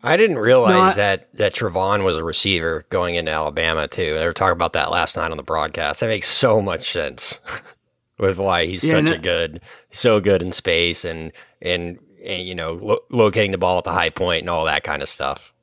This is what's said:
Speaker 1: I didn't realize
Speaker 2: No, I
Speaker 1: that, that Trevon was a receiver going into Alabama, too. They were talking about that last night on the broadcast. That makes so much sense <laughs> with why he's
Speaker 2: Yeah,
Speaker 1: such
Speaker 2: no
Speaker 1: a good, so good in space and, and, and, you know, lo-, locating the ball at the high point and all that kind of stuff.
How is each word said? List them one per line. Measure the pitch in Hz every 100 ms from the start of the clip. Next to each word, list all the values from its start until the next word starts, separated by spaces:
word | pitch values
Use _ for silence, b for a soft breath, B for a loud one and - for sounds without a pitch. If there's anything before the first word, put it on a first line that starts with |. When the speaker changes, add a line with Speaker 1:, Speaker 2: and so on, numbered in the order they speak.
| 120
Speaker 1:
I | 170
didn't | 220 147
realize | 110 127 120
Speaker 2:
No, | 185
I | 185 104
Speaker 1:
that, | 104 95 - -
that | 104 -
Trevon | 110 87 95 101
was | 95 80
a | 80
receiver | 78 101 92 82 80 -
going | 92 87 87
into | 80
Alabama, | 78 76 73 82 80 73
too. | - 85 78
They | 82
were |
talking | 80 95
about | 85 85
that | - 73
last | 87 80 -
night | 82
on | 80
the |
broadcast. | 67 80 78 71 76 73
That | 117
makes | 107 -
so | - 127 110
much | 98 82 -
sense | 87 73 65 - - B B B B
<laughs> | _ _ _ _
with | 98 92
why | 98 87 82
he's | 92
Speaker 2:
Yeah, | 147 160
Speaker 1:
such | 156
Speaker 2:
no |
Speaker 1:
a | 165
good, | 82 85 82 76 B B B
so | - 123 110
good | 95 95
in | 90
space | 87 - 82 85 85 87
and, | 82 80 B B B
and, | 87 87 87 87 _ _
and, | - 92 90
you | 90
know, | 80
lo-, | 85 104 110 -
locating | 123 107 104 104
the | 95
ball | 90 90
at | 90
the |
high | 90 82
point | - 90 87
and | 85
all | 85 80
that | 73
kind | 78 73
of | 69
stuff. | - 67 69 - _